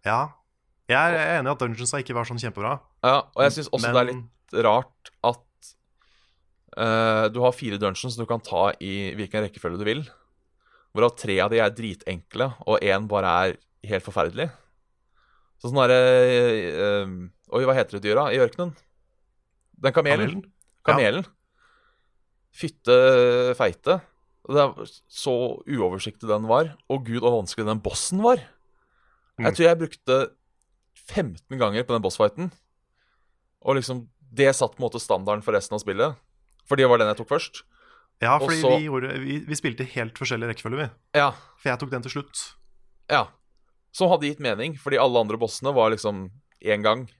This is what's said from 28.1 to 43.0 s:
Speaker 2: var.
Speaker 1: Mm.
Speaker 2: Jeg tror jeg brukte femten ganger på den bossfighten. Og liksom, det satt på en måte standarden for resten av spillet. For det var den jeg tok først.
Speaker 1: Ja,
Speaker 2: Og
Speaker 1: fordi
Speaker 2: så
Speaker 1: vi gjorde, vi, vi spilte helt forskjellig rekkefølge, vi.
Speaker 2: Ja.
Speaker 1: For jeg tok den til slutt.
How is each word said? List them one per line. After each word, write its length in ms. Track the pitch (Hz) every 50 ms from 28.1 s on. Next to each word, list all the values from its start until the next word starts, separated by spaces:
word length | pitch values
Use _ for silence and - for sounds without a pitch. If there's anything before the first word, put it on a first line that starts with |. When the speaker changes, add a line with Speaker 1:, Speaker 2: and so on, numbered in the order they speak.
| 180 185 214
Speaker 2:
var. 160 | 233 254 247 - - _ _ _ _ _ _ _ _ _ _ _ _ _ _ _ _ _ -
Speaker 1:
Mm. 80 | 117 123
Speaker 2:
Jeg 80 | - -
tror 100 | 170 170
jeg 120 | 170 165
brukte 360 | 165 151 - - _ - 127 135 131 - _ _ _ _ _ _ _ _ _ _ _ _ _ - _ -
femten 500 | - 208 180 123 85 - _ _ - 131
ganger 240 | 120 104 101 113 123
på 120 | - 120
den 80 | 113 104
bossfighten. 460 | 95 - - 110 104 - - 175 180 - _ _ _ _ _ _ _ _ _ _ _ _ _ _ _ _ _ _ _ _ _ _
Og 140 | - 135 135
liksom, 260 | 123 - 131 127 120 - _ _ _ _
det 200 | 117 117 139 139 135
satt 200 | - 131 110 - -
på 20 |
en 60 | 131 113
måte 140 | 95 117
standarden 420 | - - 107 92 95 101 104 107 104
for 80 | - 107 101
resten 180 | 98 - 104
av 60 | 101 -
spillet. 320 | 104 95 98 120 156 139 _ _ _ _ _ _ _ _ _ _ -
For 100 | 143 135
det 80 | 135 127
var 140 | 120 117
den 80 | 113 107
jeg 80 | 107 107
tok 120 | 113 - 143
først. 300 | 160 - - _ - - _ _ _ _ _ _ _ _ _ _ _
Speaker 1:
Ja, 160 | - 117 131 151
Speaker 2:
Og 80 | 139 139
Speaker 1:
fordi 140 | 165 160
Speaker 2:
så 100 | 156 131 127 135
Speaker 1:
vi 80 | 151 151
gjorde, 240 | 139 131 123 135 135 135
vi, 200 | 135 139 139 151 -
vi 140 | - 151 143
spilte 240 | - 147 113 - 131 127
helt 240 | - 131 117 113 117 -
forskjellig 360 | 135 - 127 117 117 117 113
rekkefølge, 320 | - - 113 120 139 151
vi. 340 | 117 - _ _ _ _ 147
Speaker 2:
Ja. 120 | 143 139 123 - - _ _ _
Speaker 1:
For 140 | - 143 123
jeg 80 | 120
tok 100 | 151 135
den 140 | 135 127 120
til 100 | 131 -
slutt. 300 | 143 143 _ _ - - - - _ - - _ - - _ _ _